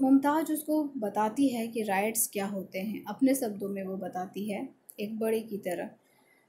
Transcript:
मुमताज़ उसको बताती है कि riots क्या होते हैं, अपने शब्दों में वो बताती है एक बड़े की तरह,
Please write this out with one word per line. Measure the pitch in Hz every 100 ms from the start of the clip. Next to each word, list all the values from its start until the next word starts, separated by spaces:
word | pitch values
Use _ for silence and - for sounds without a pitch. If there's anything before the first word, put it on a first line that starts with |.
मुमताज़ | 262 269 285 311 311
उसको | 302 - 311
बताती | 285 262 202 208 214 220 277
है | 240 233
कि | 226
riots | 208 190 214 220 -
क्या | 202 196
होते | 196 180 190
हैं, | 214 -
अपने | 208 202 269
शब्दों | 269 233 202 202
में | 196
वो | 190 190
बताती | 180 185 185 190 208
है | 202 269 - - -
एक | 208 220
बड़े | 220 220
की | 226 196
तरह, | 185 - - - _ _ _ _